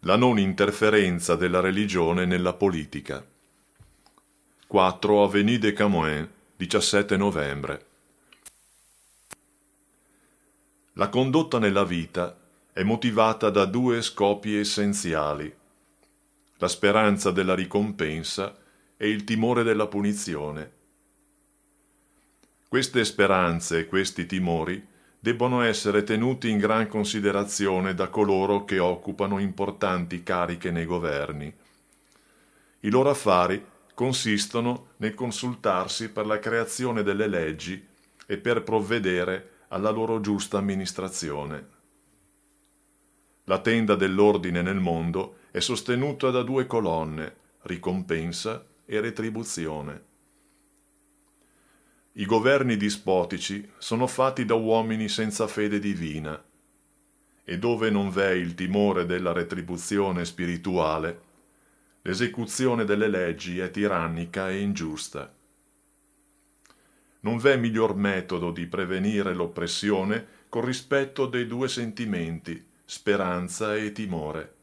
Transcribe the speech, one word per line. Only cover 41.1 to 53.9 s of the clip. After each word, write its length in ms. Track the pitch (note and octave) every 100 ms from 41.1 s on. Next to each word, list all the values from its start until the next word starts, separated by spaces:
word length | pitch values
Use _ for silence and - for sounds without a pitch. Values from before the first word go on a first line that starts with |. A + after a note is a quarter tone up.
| - E2 D2 D2 D2+ - _ _ _ _ _ _ _ _ _ _ _ _ _ _ _ _ _
La 140 | - F#2+
tenda 380 | A#2 A2+ A2 G2
dell'ordine 680 | F#2+ F#2+ G#2 G2 F2+ F2
nel 180 | F2 G2
mondo 600 | F2+ E2 E2+ F2+ G2 - _
è 100 | -
sostenuta 720 | G#2 A#2 - B2 C#3+ C#3 C3
da 100 | B2+
due 240 | A#2+ C3+ B2+
colonne, 680 | A#2 G2 E2 D#2+ D#2 D#2 - _ _
ricompensa 1000 | - F2 F#2 F#2 F2+ E2+ E2 E2+ A2 A2+ - _ -
e 140 | G#2+
retribuzione. 1080 | A2+ G#2+ A2+ A2 A2+ - D#2+ D#2 D2 D#2 _ _ _ _ _ _ _ _ _ _ _ _ _ _ _ _ _ _ _ _ _
I 120 | - G2
governi 500 | A2+ A#2+ C#3 B2+ A2
dispotici 920 | G#2 G2+ - F#2 F2 F#2 - G2+ G2+ -
sono 300 | -